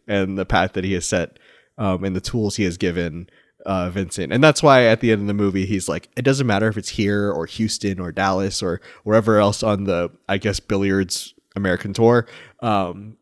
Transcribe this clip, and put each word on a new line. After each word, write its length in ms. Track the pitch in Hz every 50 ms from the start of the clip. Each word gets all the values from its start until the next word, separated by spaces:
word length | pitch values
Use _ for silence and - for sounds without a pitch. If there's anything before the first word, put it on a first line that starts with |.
| _
and 300 | - 104 98 95 95 95
the 80 | 98 92
path 280 | - - 90 92 92 -
that 100 | 98 90
he 100 | 98 95
has 120 | 87 -
set, 340 | - 107 90 82 - _ _ _ _ _ _ _ _ _
um, 260 | - 107 95 92 87 95
and 120 | 98 92
the 60 | 95
tools 340 | - - - 117 107 101 -
he 80 | - 101
has 140 | 90 85
given, 520 | 92 104 90 85 90 87 82 76 85 92 - _ _ _ _ _ _ -
uh, 240 | 95 98 92 90 90
Vincent. 420 | 87 101 95 87 - 104 87 67 92
And 100 | 123 151
that's 200 | 156 143 - -
why 200 | 147 135 127 123
at 160 | 113 110 -
the 100 | 120 117
end 100 | 110 101
of 60 | 101
the 60 | 101 101
movie, 320 | 104 104 98 92 98 92
he's 240 | 92 104 95 - -
like, 200 | 78 85 - - -
"It 80 | - 123
doesn't 240 | 135 135 135 139
matter 200 | 117 101 101 110
if 100 | 110 104
it's 120 | 107 - -
here 420 | - - 101 101 104 104 101 101
or 140 | 87 80 82
Houston 540 | - - - 110 110 - - - 101 95 90
or 120 | 90 85
Dallas 520 | 76 92 98 98 95 95 98 95 - - 104
or 180 | 90 82 - - - - - -
wherever 360 | 107 107 113 101 113 110 104
else 240 | 101 101 101 - -
on 200 | 107 104 98 101
the, 260 | 98 90 85 87 85 - _ _ -
I 80 | 98
guess, 220 | 95 110 107 95 -
billiards 760 | - - 104 98 98 98 95 98 95 87 - - - - - _ _ _ -
American 380 | 98 101 95 - - - 101 95
tour, 320 | - 113 117 120 120 113 - - - - - _ -
um, 560 | - 113 104 98 95 87 90 98 101 110 110 _